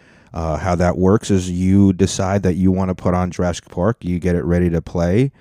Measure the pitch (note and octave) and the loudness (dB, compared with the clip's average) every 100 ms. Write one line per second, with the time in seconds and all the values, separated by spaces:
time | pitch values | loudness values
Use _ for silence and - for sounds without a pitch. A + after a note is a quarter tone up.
0 | _ _ _ E2+ D#2+ D2+ F#2 F2 F2 D2+ | _ _ _ -8 -4 -4 -2 0 0 2
1 | F#2 G#2+ - G2 F2+ F2+ F#2 G2 G2 F2+ | 2 2 2 -2 -2 -2 2 4 4 4
2 | F#2+ - F#2+ G2+ F#2 F2 F#2+ F#2 F#2 F2 | 0 0 -2 0 0 0 0 0 -2 -2
3 | - F2+ F2+ E2 F2+ E2 - - F#2 A#2 | -2 -2 -2 -2 -4 -4 -8 -2 -2 -2
4 | F2 F2 F2+ F2 C#2 F2 F2 E2 - F2+ | -4 -4 -2 -2 0 0 2 0 -4 -4
5 | E2+ G2+ C#3 _ | 0 0 0 _